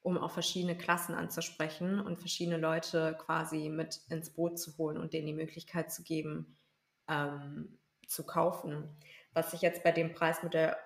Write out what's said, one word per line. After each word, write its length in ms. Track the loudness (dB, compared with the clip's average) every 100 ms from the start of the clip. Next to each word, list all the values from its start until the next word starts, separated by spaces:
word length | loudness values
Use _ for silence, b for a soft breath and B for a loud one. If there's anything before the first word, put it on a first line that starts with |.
um 160 | 2 2
auch 140 | 2
verschiedene 460 | 0 0 0 0 0
Klassen 380 | 2 2 2 -2
anzusprechen 840 | -2 -4 -6 -4 -4 -2 -2 0
und 180 | -2 -4
verschiedene 380 | -4 -2 0 2
Leute 600 | 2 0 2 2 2 -2
quasi 520 | -2 -2 0 -2 -2
mit 320 | -2 -4 -6 -6
ins 200 | -6 -6
Boot 300 | 0 0 0
zu 180 | -8 -2
holen 200 | -2 -2
und 160 | -2
denen 140 | -2 -2
die 60 |
Möglichkeit 580 | -4 -6 -8 -6 -4 -4
zu 120 | -6
geben, 540 | -4 -2 -2 -6 -8 b b b _ _ -2
ähm, 720 | 0 0 -4 -8 -10 -10 -14 _ _ -8
zu 180 | -6 -2
kaufen. 720 | 4 4 2 -4 -6 -6 -12 B B B
Was 200 | 0 0
ich 80 | 4
jetzt 220 | 2 6
bei 80 | 4
dem 220 | 6 2
Preismodell 600 | 4 2 2 2 4 4 2